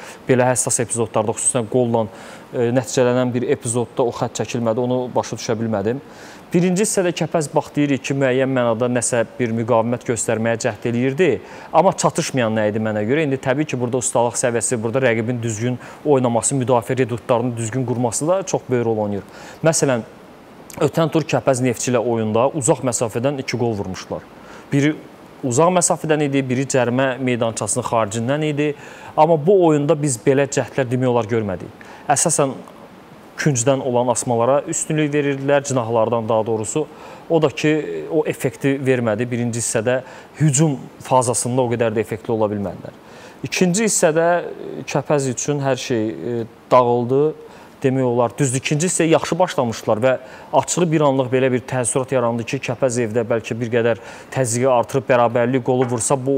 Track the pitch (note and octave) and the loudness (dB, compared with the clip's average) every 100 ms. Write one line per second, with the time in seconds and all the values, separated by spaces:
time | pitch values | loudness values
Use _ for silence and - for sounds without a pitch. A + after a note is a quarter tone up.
0 | - - - B2 B2+ B2 B2 - A#2 A2+ | -18 -6 2 4 4 2 0 -2 -2 -2
1 | A2 A2+ A2 G#2+ - B2+ G#2 B2+ A#2+ A#2 | 0 0 -2 -2 -2 -2 0 0 2 0
2 | G#2+ - - - - C3 A#2 B2+ A#2+ C3+ | -2 -8 -18 -20 -8 -2 0 0 0 2
3 | B2 B2 B2 A#2 B2 C3+ A#2+ A#2+ A2+ - | 2 2 0 -2 -2 -2 -2 -4 -2 -2
4 | A#2+ - A#2+ - A2+ A#2+ A#2 A2+ B2 B2+ | -2 -2 -4 -4 -4 -2 0 0 0 -2
5 | B2 A2+ - A#2 - A2+ A#2 G#2 G#2 C#3 | -2 -4 -4 -6 -4 -4 -2 -2 -2 -4
6 | - - - - - F3 F#3 F3+ G#3+ - | -8 -20 -20 -20 -2 0 2 2 0 0
7 | F3 - E3 E3+ D3 D3+ - D3 D3 C3+ | 0 -2 -2 -2 0 -2 -2 0 0 0
8 | - C#3 C3+ B2+ C3 C3 A#2+ A2 B2 B2 | -2 0 2 2 2 2 0 2 0 0
9 | - A#2+ G#2+ - A#2+ A2+ A2+ A2+ A#2 A#2+ | 0 0 -2 -2 -2 -2 2 2 2 -2
10 | - A2+ - A2 A#2 A#2 A#2+ G#2 A#2+ A#2+ | -2 -2 -2 0 0 0 -2 -2 -2 0
11 | C3 C#3 F3 G2 - - - D#3+ F#3 - | 0 2 2 0 -4 -18 0 2 4 2
12 | E3 F3 - C3 A2+ A2 G#2+ A2 G#2+ G#2+ | 0 0 -2 0 2 2 0 0 -2 -2
13 | G#2 D3 D3+ C3 C3+ C3+ D#3 B2+ A#2+ B2+ | 0 0 0 0 0 0 -2 -2 -2 -2
14 | - B2 A#2+ - B2 A#2 - A#2+ A2+ B2+ | 0 0 0 0 0 0 -2 -2 -2 0
15 | B2+ A2+ A2+ B2 A#2 G#2 A#2+ B2 - - | 2 2 -2 -4 -4 -2 -4 -4 -8 -4
16 | D3+ C3 B2 A#2 - C#3 B2 A#2+ - B2 | 2 4 4 2 0 0 2 2 2 0
17 | A#2+ A#2+ - A#2 B2 A#2 A2+ C3 A#2+ A#2+ | 0 -2 0 0 0 -4 -4 -4 -2 -2
18 | B2 - D3+ F#3+ F#3 C#3 - B2 A2+ G#2+ | -2 -2 0 -2 -2 -4 -2 0 0 -2
19 | G#2 G2 - - - - D#3+ D#3+ C#3+ A#2+ | -2 -4 -8 -16 -20 -2 0 2 2 0
20 | - - - - - - - - D3+ E3 | -4 -16 -20 -20 -20 -20 -14 -2 -2 0
21 | D#3 D#3+ D3 C3 - B2 B2+ A2+ - A#2+ | 0 0 0 0 2 2 0 0 0 0
22 | A#2 A#2 A2 G#2+ C3+ E3 B2 D#3+ B2+ A2+ | 2 0 0 2 2 2 0 0 -2 -2
23 | A#2 B2 C3+ C#3 - A2+ A#2 G#2 F#2+ F2+ | -2 -2 -2 -2 -4 -2 -2 -2 -6 -10
24 | - F2 - - - - - C#3+ D3 D3+ | -10 -10 -12 -20 -20 -20 -2 0 0 -2
25 | - - - - C3 A#2+ E3+ F3+ E3+ E3 | -10 -20 -20 -8 -2 2 4 4 2 0
26 | D#3 D3+ D3 C#3 C3 B2+ C3+ C3 A#2+ B2 | 0 0 2 0 0 -2 0 0 2 2
27 | C3+ B2 B2+ A#2+ A2+ G#2+ A2 B2+ - A2+ | 0 0 -2 0 -2 -2 -4 -4 -2 0
28 | G#2 A2+ A#2 D3 D#3 C#3+ D3+ - - - | 0 -2 -2 -2 -2 0 -2 -4 -12 -18
29 | - - D#3 D#3+ D3+ G3 E3 D3+ C#3+ D#3 | -4 2 4 4 4 6 6 4 2 0
30 | D3 A#2+ C#3+ C3+ C#3 C#3+ A#2+ - A#2+ B2+ | 0 0 2 4 2 0 -2 -2 -2 0
31 | B2+ A#2+ A2 A#2 G#2 F2+ F#2 - - - | 2 0 0 -2 -2 -6 -10 -16 -20 -6
32 | - - E3 D#3 C#3 A#2+ - - - - | -2 0 2 0 0 -4 -14 -20 -20 -20
33 | - - - - D#3 B2 B2 C3+ C3 A#2+ | -20 -20 -16 -2 0 2 2 0 2 2
34 | B2 A2+ B2+ A#2 A#2+ C#3+ D#3 E3 - D#3 | 2 0 0 2 4 2 0 -4 -2 0
35 | D3 D3 C#3+ C#3 C#3 C#3+ - C3 A2+ A#2 | 0 0 0 0 2 2 2 -2 0 2
36 | A2 A#2 A2 A2 A2 A2 G#2+ D#3 D3 - | 2 0 2 0 2 -2 -2 -4 -4 -10
37 | - - - E3 D3+ - D3+ D#3 F2 D#2+ | -20 -16 0 2 2 2 0 0 -2 -8
38 | D3+ D#3+ C3 - C3+ - C#3 C#3 C3 B2 | -4 -2 -2 -2 -6 -2 -2 0 2 2
39 | A#2 G#2 A#2+ A#2+ A#2+ A#2 - A#2+ A2+ B2+ | 2 0 -2 -2 -2 -4 -2 -2 0 -2
40 | - - - - D3+ C3+ D#3+ B2+ - - | -4 -16 -16 0 2 4 2 0 -8 -16
41 | - B2+ B2 A#2 A#2+ C3 A#2+ A#2 A#2 A2 | 2 2 4 0 0 0 0 0 0 0
42 | G#2 A2 - A2 G#2+ G#2 G2 - - - | -2 -6 -2 0 0 -2 -6 -8 -14 -18
43 | - - - - C3+ - F3+ F#3 A3 - | -20 -20 -20 -14 -6 0 2 2 0 2
44 | E3+ D#3 E3+ F3 - - - - - D3+ | 2 2 2 0 -2 -10 -12 -12 -6 -4
45 | - D3+ C3+ A#2 - C#3+ C3+ B2 - A#2 | 0 0 0 -4 -4 -2 -2 -2 -2 -2
46 | A2 D2 A#2+ A#2 A2+ - - B2+ A#2+ A#2+ | -2 -4 -6 -6 -6 -12 2 4 6 2
47 | A#2+ C3+ D3+ - - - - - C3+ C3 | 2 2 2 -2 -14 -20 -20 -4 0 2
48 | B2+ A#2+ A#2 - C#3 C3 - D3 F3+ - | 2 2 0 0 -2 -2 -2 -2 0 0
49 | D#3+ D3 - E3+ F3+ - A#2+ A2 - G#2+ | 4 4 2 0 0 0 -2 -2 -2 2
50 | C3 B2 - - - D3 - - F3 D#3 | 2 0 -4 -20 -2 0 0 0 2 4
51 | D3 C3+ B2 B2+ C3 B2 - C3 A#2 C#3 | 4 2 2 2 2 0 -2 -4 -2 -2
52 | B2+ C3 A#2 A#2 A2+ C3+ - - C3+ A#2 | 0 0 0 -2 -4 -6 -4 -2 0 0
53 | A2+ A#2 A2+ A#2 - A2+ A#2 A#2 A#2 A2 | -2 -2 -2 -2 -4 -6 -2 0 2 0
54 | - - - C3+ B2 A#2+ C3 B2 A2 C3+ | -6 -20 -8 -4 -2 0 2 2 2 -2
55 | - B2 A#2+ A#2+ A#2+ C3 B2+ B2+ B2 A#2+ | 2 4 4 2 0 0 0 0 0 -2
56 | - C#3 C3 | 0 0 0